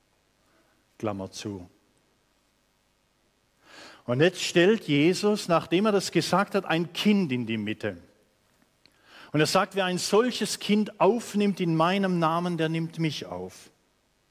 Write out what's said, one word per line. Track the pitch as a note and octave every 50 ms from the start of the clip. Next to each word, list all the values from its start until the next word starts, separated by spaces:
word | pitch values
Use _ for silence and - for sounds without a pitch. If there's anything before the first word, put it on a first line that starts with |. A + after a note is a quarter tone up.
| _ _ _ _ _ _ _ _ _ _ _ _ _ _ _ _ _ _ _ -
Klammer | - G#2+ G2+ G2 F#2+ F#2
zu. | - - - G#2+ G2+ F#2+ F2 F2 _ _ _ _ _ _ _ _ _ _ _ _ _ _ _ _ _ _ _ _ _ _ _ _ _ _ _ _ _ _ _ _ _ _ _ _ _ _ _ - - - - - - - _
Und | - B2 B2+
jetzt | D#3 F3+ F3+ - -
stellt | - - F3 F3 F#3+ A3+ A3 - -
Jesus, | C#3+ C#3+ D3 E3+ F3+ F3+ - G#3 G#3+ G#3 - F3
nachdem | E3+ D#3+ D#3 - E3 F3 G#3
er | A3 G3+
das | G3 - - -
gesagt | E3+ D3 - - F#3 G3+ - -
hat, | G3+ F#3
ein | - D#3+ E3 F3 D#3+ -
Kind | - - G#3 G#3+ G3 F#3 C#3+ B2+
in | B2 A#2+
die | G#2+ A2+ A2
Mitte. | G#2 G#2 G#2+ - - G#2+ F#2 E2+ E2 - _ _ _ _ _ _ _ _ _ _ _ _ _ _ _ _ _ _ _ _ - - - - -
Und | D3
er | D#3
sagt, | C#3+ - F#3+ G3+ G3 -
wer | G3 F#3+
ein | F3+ F3+ F3+
solches | - - - G#3 A#3+ B3+ - - A3+ - - -
Kind | - - G#3 G#3+ G#3+ F#3+ - -
aufnimmt | D#3+ F#3 A3+ A#3+ - - - G#3 G#3 G3+ G3 -
in | F#3 E3+ D#3+
meinem | D#3+ D#3+ F3 F#3+ G3+ G3 F#3 F3+ F3
Namen, | E3 D#3 E3 E3+ F3 F3+ F3
der | D#3+ D#3+ D#3+
nimmt | E3 E3 E3 D#3+ E3 D#3+
mich | E3 D#3+ C3+ - -
auf. | - F2 F2+ F#2 F#2 - - - - _ _ _ _ _ _ _ _ _ _ _ _